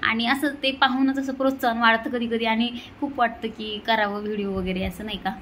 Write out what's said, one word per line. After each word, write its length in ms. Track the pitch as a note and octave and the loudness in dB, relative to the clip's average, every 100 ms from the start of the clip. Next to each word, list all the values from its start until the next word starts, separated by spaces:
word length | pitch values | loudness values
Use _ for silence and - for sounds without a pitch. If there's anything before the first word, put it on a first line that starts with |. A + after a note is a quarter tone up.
आणि 240 | - A3+ A#3 | 2 0 2
असं 200 | C4+ D4 C#4 | 2 0 0
ते 80 | C4+ | -2
पाहूनच 480 | C4+ C4 B3+ C4+ C4+ | 2 2 4 2 2
असं 140 | C4+ | -2
प्रोत्साहन 440 | C4 C4+ C4+ B3 A#3 | 0 0 2 0 4
वाढतं 320 | A#3 A3+ - | 4 4 2
कधी-कधी 360 | B3 A#3 A3+ A3+ | -2 -2 0 0
आणि 260 | A3 A#3+ A#3+ - - | 2 0 -2 -14 -6
खूप 200 | C#4+ - | -6 0
वाटतं 280 | A#3 A#3 A3+ | 0 0 -8
की 340 | A3 G#3+ G#3 A3 | -6 -8 -6 0
करावं 340 | A3 G#3 G3+ | 2 2 0
video 300 | G#3 G#3+ G3 | -4 -2 -2
वगैरे, 320 | F#3+ F#3 F#3 | -2 -2 -2
असं 220 | F#3+ F#3 G#3+ | -2 -6 -8
नाही 120 | G3 | -4
का 140 | F#3+ A3 | -4 -6